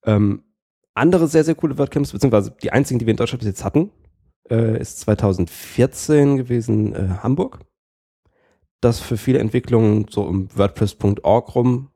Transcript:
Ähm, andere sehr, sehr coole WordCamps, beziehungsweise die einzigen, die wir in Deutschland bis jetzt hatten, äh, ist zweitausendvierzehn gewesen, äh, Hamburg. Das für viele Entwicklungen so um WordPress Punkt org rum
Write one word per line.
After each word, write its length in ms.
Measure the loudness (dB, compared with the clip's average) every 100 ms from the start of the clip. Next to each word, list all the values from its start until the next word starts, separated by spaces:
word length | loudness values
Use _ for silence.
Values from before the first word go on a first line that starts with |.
| 2
Ähm, 380 | 2 2 -2 _ _ _ _ _
andere 340 | 0 2 2 2
sehr, 160 | 2
sehr 120 | 2 0
coole 220 | -2 -2
WordCamps, 360 | -2 -2 -4
beziehungsweise 380 | 0 2 2 0
die 200 | -6 -2
einzigen, 280 | 0 0 0
die 60 | 0
wir 60 |
in 60 | 0
Deutschland 240 | -2 -4
bis 60 | -6
jetzt 180 | -6 -2
hatten, 260 | -2 -2 _ _ _ _ _ _
äh, 280 | -2 0 -2
ist 220 | -6 -8
zweitausendvierzehn 1400 | -2 2 2 0 -4 -6 -10 0 0 0 0 4 4 2
gewesen, 580 | -2 -4 0 0 0
äh, 260 | -2 -4 -2
Hamburg. 360 | -2 -2 -4 -8 -20 _ _ _ _ _ _ _ _ _ _ _
Das 180 | 0 0
für 160 | -4 -6
viele 240 | 0 0
Entwicklungen 680 | 2 -2 0 2 4 2 0
so 140 | -4
um 260 | -2 -4 -4 0
WordPress 380 | 0 0 -4 0
Punkt 280 | -2 0
org 320 | 2 2 2 -2
rum 340 | 0 -2 -6